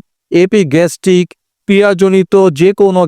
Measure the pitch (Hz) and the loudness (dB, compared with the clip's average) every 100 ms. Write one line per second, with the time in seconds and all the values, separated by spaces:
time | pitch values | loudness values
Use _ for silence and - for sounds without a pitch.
0 | - _ - 170 190 214 156 151 170 - | -8 _ -4 -2 0 0 0 0 -2 -4
1 | 190 180 175 _ _ _ - 196 202 180 | -2 0 -2 _ _ _ -4 0 0 0
2 | 190 190 180 196 185 139 185 202 196 185 | 0 0 0 2 0 0 0 2 0 0